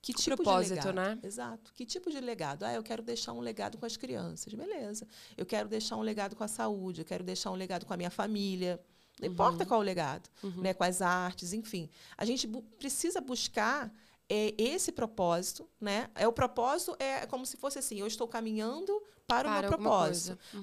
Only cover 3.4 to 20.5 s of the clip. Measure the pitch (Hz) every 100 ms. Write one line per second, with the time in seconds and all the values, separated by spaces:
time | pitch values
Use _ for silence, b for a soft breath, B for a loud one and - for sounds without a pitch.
3.4 | 240 220 208 220 233 220 254 226 170 165
4.4 | - 214 359 359 214 214 214 B B B
5.4 | 180 214 214 220 214 220 220 214 196 220
6.4 | 214 - 220 208 185 170 165 180 180 185
7.4 | 202 185 185 180 - 180 175 - 208 208
8.4 | 196 185 180 175 - b b b 185 175
9.4 | 233 - 381 233 202 180 147 139 - -
10.4 | 196 180 185 185 180 180 180 180 180 180
11.4 | 175 214 220 180 160 B B B 208 262
12.4 | 226 233 - - 269 - 339 381 269 240
13.4 | - - 220 285 233 - B B - 214
14.4 | 214 214 233 359 - - 220 220 175 170
15.4 | 180 - - - 208 202 - - 220 254
16.4 | 247 254 240 320 359 - 269 269 - 262
17.4 | 254 - 277 277 254 208 208 220 233 233
18.4 | 226 220 220 294 392 415 - B - 240
19.4 | 277 202 202 320 - 202 160 170 180 180
20.4 | B